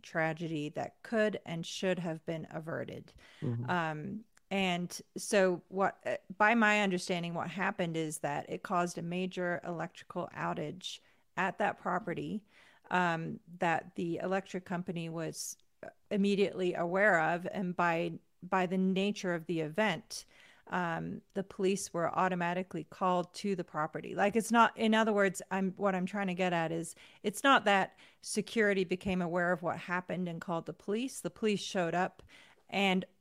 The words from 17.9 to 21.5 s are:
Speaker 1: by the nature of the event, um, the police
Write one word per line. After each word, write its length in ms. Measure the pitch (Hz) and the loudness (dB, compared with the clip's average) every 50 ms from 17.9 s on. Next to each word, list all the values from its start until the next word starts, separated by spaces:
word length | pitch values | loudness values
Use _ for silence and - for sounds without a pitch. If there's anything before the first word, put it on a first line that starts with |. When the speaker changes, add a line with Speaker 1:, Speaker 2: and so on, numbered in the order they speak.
| 165 165 175 170 165 - _ _ _ _ | 2 2 0 -2 -6 -8 _ _ _ _
Speaker 1:
by 240 | - 180 196 185 180 | -6 -2 0 0 2
the 120 | 170 190 190 | 2 2 2
nature 540 | 190 190 190 190 190 208 202 - - 180 | 2 2 2 2 0 0 -2 -2 -2 -2
of 140 | 175 165 160 | -2 -2 -2
the 140 | - 175 160 | -2 -2 -2
event, 640 | 156 147 156 208 214 208 165 131 - - - - - - - - - - - _ _ - | -2 -2 0 0 0 0 0 -2 -6 -10 -12 -12 -12 -14 -20 -20 -20 -20 -20 _ _ -4
um, 500 | - 180 180 170 165 165 165 170 190 - - _ - | -2 -2 0 -2 -2 -4 -4 -6 -8 -10 -12 _ -6
the 80 | 196 185 | -6 -6
police 480 | - | -6